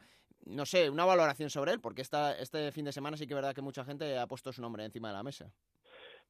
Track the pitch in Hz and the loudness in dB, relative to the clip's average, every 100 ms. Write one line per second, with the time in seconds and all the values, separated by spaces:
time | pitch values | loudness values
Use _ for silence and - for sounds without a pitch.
0 | - _ _ _ - 120 139 185 156 151 | -4 _ _ _ -10 -6 2 4 4 6
1 | 185 180 156 135 147 151 143 226 113 - | 6 8 8 4 -2 0 0 0 -2 -8
2 | 131 147 147 101 131 160 147 156 143 139 | -2 0 2 0 -4 -2 -2 -4 -6 -4
3 | 143 151 147 143 139 135 139 135 131 143 | -6 -6 -4 -2 -2 -2 -6 -6 -6 -4
4 | 156 127 117 127 135 127 117 107 107 117 | -2 0 -2 -4 -8 -8 -6 -6 -8 -8
5 | 113 98 127 - - - _ _ _ - | -6 -6 -6 -10 -14 -20 _ _ _ -20
6 | - - _ | -20 -20 _